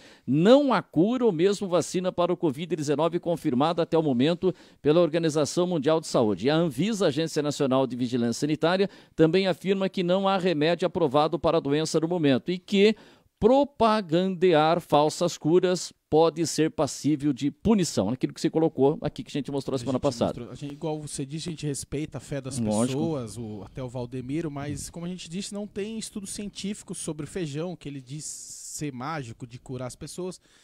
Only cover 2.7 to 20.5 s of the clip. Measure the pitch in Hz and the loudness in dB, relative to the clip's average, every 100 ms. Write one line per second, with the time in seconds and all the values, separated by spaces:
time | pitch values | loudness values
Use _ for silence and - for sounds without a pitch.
2.7 | 170 143 143 165 170 170 165 156 123 151 | -4 -2 0 0 -2 -4 -2 0 2 2
3.7 | 175 160 160 156 120 143 175 185 - - | 0 0 2 2 2 2 2 -2 -2 -14
4.7 | _ 139 160 170 165 165 151 139 - 180 | _ 2 4 4 2 0 0 0 0 0
5.7 | 175 135 160 156 160 110 92 117 160 175 | 0 2 0 0 2 2 2 2 2 0
6.7 | 117 190 214 190 135 165 160 147 139 139 | 0 -2 0 0 0 -2 -2 -2 0 2
7.7 | 131 131 120 123 123 117 117 147 151 160 | 2 2 -2 -2 0 0 0 -2 0 2
8.7 | 185 196 - - - 160 185 190 175 180 | 2 0 -4 -20 2 4 4 2 0 -2
9.7 | 196 190 190 175 185 196 196 185 156 151 | 0 0 0 0 2 2 2 0 2 2
10.7 | 175 180 180 160 139 156 156 165 165 139 | 2 0 0 2 4 2 2 2 2 2
11.7 | 147 160 160 165 180 147 123 - 185 - | 0 0 0 0 2 4 4 2 -6 0
12.7 | 202 208 220 - - _ _ 208 269 285 | 4 4 4 -8 -20 _ _ 4 6 4
13.7 | - 226 214 180 165 190 185 185 151 156 | 2 2 2 0 0 0 2 4 6 6
14.7 | 175 - 147 151 - 175 - 151 180 180 | 2 2 4 4 2 -2 -2 2 4 4
15.7 | 180 - - _ 151 165 160 160 - 160 | -2 -4 -16 _ 4 4 2 -4 0 0
16.7 | - 143 - - 151 147 127 139 - 190 | 0 -4 -2 -2 0 0 0 -4 -2 2
17.7 | 220 165 - 98 127 151 - 165 165 160 | 2 2 0 -2 -2 -6 -4 -2 0 0
18.7 | 139 135 160 151 - 127 151 135 139 - | 2 2 2 -6 -8 -8 -8 -6 -6 -4
19.7 | 127 123 131 147 117 101 - 113 | -6 -4 -2 -2 0 -2 -4 -12